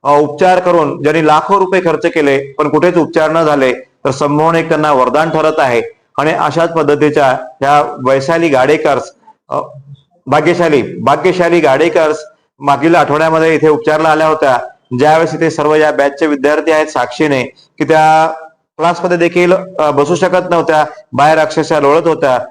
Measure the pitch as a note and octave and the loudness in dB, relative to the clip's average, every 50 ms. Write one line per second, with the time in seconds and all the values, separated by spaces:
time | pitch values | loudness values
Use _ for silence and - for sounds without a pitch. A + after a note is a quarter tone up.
0 | - C3+ D3 D3 D3+ C#3+ C#3+ - F#3 F#3 F#3 F3+ F3+ F3+ F3 E3+ D#3 C#3 - E3+ | 0 2 2 2 2 0 -2 0 2 2 2 2 2 0 0 2 0 0 -4 -2
1 | C#3 D3 D#3 E3 D#3 D3+ D3+ D#3 D#3+ - G3+ G3+ F#3+ F#3 F#3+ F#3 F3 E3+ D#3 D3+ | -2 -2 0 0 2 2 2 2 2 0 0 0 0 0 0 -2 0 0 -2 0
2 | D#3 E3+ E3+ E3 D3 C#3+ C#3 C#3 C#3 C#3 C#3 - D3+ D3 D3 D3+ D3 F3+ F3 F3 | -2 -2 -2 0 0 2 0 0 -2 -6 -6 -4 -4 0 0 2 2 2 2 0
3 | D3+ - - E3 D#3 D#3 D#3 E3 E3 D3+ D3 C#3+ C3 B2+ A#2+ - - _ _ _ | -2 0 0 -2 0 0 0 0 0 0 0 0 0 0 -2 -4 -10 _ _ _
4 | _ C#3 C3+ - D#3 C#3+ D3 D3 D#3 E3 E3 E3 D#3+ D#3+ D#3+ D3+ D3+ D3+ D3 B2+ | _ -6 -4 -2 -2 -2 0 2 2 2 2 0 0 0 -2 -2 0 0 2 2
5 | B2 B2 A#2+ D3 D#3+ D#3+ D3+ D#3 D3+ D#3 D#3 D#3 D3 C3 A#2+ A#2 G#2+ - - _ | 2 2 2 0 0 0 0 0 0 0 0 0 0 0 0 -2 -2 -4 -12 _
6 | _ _ _ - C#3 D#3 E3 F3 F3+ D#3 C3+ E3 E3 F3 F3 E3 D3+ - D3+ C#3+ | _ _ _ -4 -2 -2 -2 -2 -2 -2 0 -2 -2 -2 -2 -2 0 0 0 2
7 | D3 D3+ - D3+ - E3 C3 - - - - _ C3+ C#3 D3 D3 D3+ - - - | 2 0 2 2 2 2 0 -2 -6 -14 -10 _ -2 2 2 2 0 -2 -6 -4
8 | B2+ B2+ C3+ C3+ C3+ D#3 E3+ E3 E3+ E3 C#3 B2+ B2+ C#3 D3+ - A3+ - A#3+ C4 | 0 0 0 0 0 -2 -2 0 0 0 2 2 2 2 2 0 0 -2 -2 -2
9 | C4+ - _ _ _ - - _ _ _ - C#3+ - - - - - - - _ | -4 -8 _ _ _ -20 -20 _ _ _ -8 -8 -8 -10 -18 -20 -20 -20 -20 _
10 | _ _ _ _ _ B2+ C3+ D3+ D3+ E3+ E3+ - F3 E3 D3+ C3 G#2 D#2+ - F2 | _ _ _ _ _ -2 -2 0 2 0 0 2 0 2 2 0 0 -2 -8 -4
11 | A2 B2+ D3 D#3 D3+ F#3 F3 F3+ F3 E3+ E3+ F3 D3+ C#3+ C3 C#3 D#3+ F3 - F3+ | -2 -2 -2 0 0 -2 0 0 0 2 2 2 2 2 2 2 0 0 0 0
12 | D#3+ D3+ D3+ D#3 - - _ _ _ _ _ _ C#3 C#3+ C#3 C#3 D3 E3 E3+ E3+ | 0 0 -2 -4 -8 -16 _ _ _ _ _ _ -2 -2 -2 0 2 2 2 2
13 | D3 C#3 C#3+ D3+ D#3+ D#3+ D#3+ D#3+ D#3+ D#3+ D#3+ D3 D3 D#3 D3+ D3 - D#3 D3+ D#3 | 2 2 0 0 0 0 2 2 2 2 0 2 2 2 2 2 0 0 0 0
14 | D#3+ D#3+ D#3 D#3 D#3+ D#3 D#3 D3+ D3+ C#3 B2+ A#2+ - - - _ _ _ B2 B2 | 2 0 0 2 2 0 0 0 0 0 0 0 -2 -8 -18 _ _ _ -2 0
15 | C#3 D3+ D#3 D#3+ E3 D#3+ E3 D#3 E3 D#3+ D#3+ D#3 D3 D3+ D3+ D#3 D3+ D3+ C#3+ - | 2 2 4 2 2 -2 -2 -2 -2 -2 -2 -2 0 0 2 2 2 0 0 0
16 | C#3 C#3+ C#3 - E3 D#3 D3 C#3 C3 C#3+ D3+ D#3 D3+ D#3+ D#3+ D#3 D#3 D#3 - C#3+ | -2 -2 0 -2 -2 -2 -2 0 0 0 0 0 0 0 0 0 0 -2 -2 -4
17 | B2+ A#2+ - - D#3 D3+ C#3 C3 A#2+ - _ _ _ _ _ _ D3+ C3+ D#3+ D#3 | -4 -4 -2 -4 -2 0 0 -2 -2 -6 _ _ _ _ _ _ -2 2 2 4
18 | D#3 D#3+ D#3 D#3+ D#3+ E3 D#3+ - - - _ _ _ _ _ - D#3 E3+ F3 - | 4 4 4 4 2 0 -2 -8 -14 -20 _ _ _ _ _ -4 -2 -2 -2 -2
19 | - F3+ F3+ E3+ E3+ E3+ F3 F3+ F3+ F3 F3+ F3+ F3+ - - - D3+ D3 C#3 C3+ | -2 -2 0 0 0 0 2 0 2 2 2 0 -2 -8 -6 -2 -2 0 0 0
20 | C#3+ D3 F3 D#3 F#3 F3+ F3+ F#3 F3+ F#3 F3 E3+ D3+ C3+ D#3 F3+ F#3+ - - - | 0 0 0 0 0 0 0 -2 -2 0 -2 -2 0 0 0 0 0 -2 -6 -18
21 | - _ - B2 C#3+ D#3 D#3+ D#3 D#3 D3+ - E3 D3+ B2+ D#3+ D3+ C#3+ C#3 D3 E3 | -20 _ -2 0 2 2 4 2 0 0 -2 -4 -2 0 0 0 2 2 2 2
22 | D#3+ E3+ D#3 - D3 C3+ B2+ A#2+ G#2+ - | 2 0 -2 0 0 0 0 -2 -4 -8